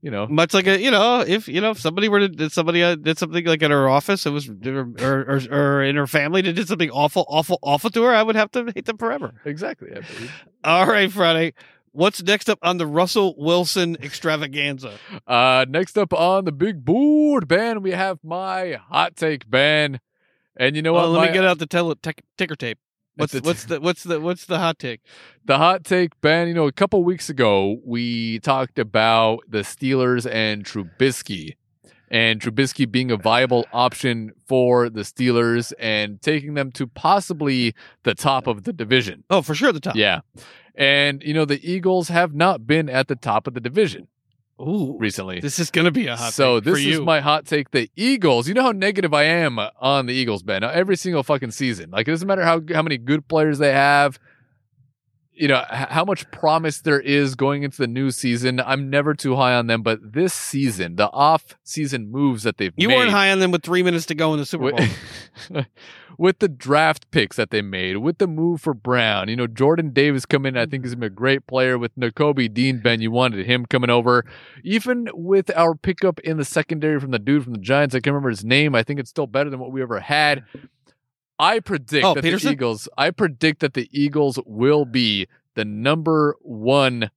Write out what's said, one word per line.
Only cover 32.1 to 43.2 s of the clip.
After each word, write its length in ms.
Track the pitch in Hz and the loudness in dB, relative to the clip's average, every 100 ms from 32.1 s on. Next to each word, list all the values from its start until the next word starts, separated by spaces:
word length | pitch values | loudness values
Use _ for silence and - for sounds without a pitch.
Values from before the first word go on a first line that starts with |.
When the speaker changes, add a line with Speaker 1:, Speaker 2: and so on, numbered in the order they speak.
Speaker 1:
And 280 | 113 113 110 | 0 2 0
Trubisky 500 | 123 110 135 - 127 | -4 -2 -2 0 -2
being 220 | 123 127 | 0 -2
a 60 | 110 | 0
viable 480 | 101 117 127 123 117 | 2 2 2 0 0
option 580 | 117 123 - 131 117 110 - _ | 0 -2 0 -4 -4 -8 -16 _
for 420 | 131 123 123 120 | 0 4 4 2
the 120 | 110 | -4
Steelers 720 | 101 - 123 117 117 120 120 - | -10 -2 0 2 2 0 -4 -8
and 420 | 113 107 104 101 | -4 -2 -4 -6
taking 320 | - 151 143 | -2 -2 -4
them 180 | 147 135 | -6 -6
to 140 | 123 131 | -6 -10
possibly 880 | - 160 196 185 165 147 131 120 - - _ | -2 2 2 0 -4 -2 0 0 -2 -20 _
the 120 | - - | -2 0
top 320 | 151 135 127 | 0 0 0
of 160 | 107 | -4
the 100 | 95 | -6
division. 500 | 170 110 127 113 85 _ | -8 2 2 2 -8 _
Speaker 2:
Oh, 120 | 190 | 0
for 120 | 147 | 0
sure 180 | 151 269 | 0 0
the 60 | 160 | 0
top. 160 | 180 110 | -4 2
Speaker 1:
Yeah. 260 | 104 110 - - - - _ - | 2 2 -6 -20 -20 -20 _ 0
And, 460 | 139 143 143 139 | 2 4 2 -2
you 100 | 131 | -2
know, 100 | 151 151 | -2 0
the 140 | 143 151 | -2 -2
Eagles 380 | 185 185 185 170 | -2 0 0 0
have 260 | 170 175 | 0 0
not 320 | 147 175 160 113 | 2 0 0 0
been 240 | 156 151 | 0 2
at 200 | 127 135 | -2 -2
the 60 | |
top 320 | 127 | -4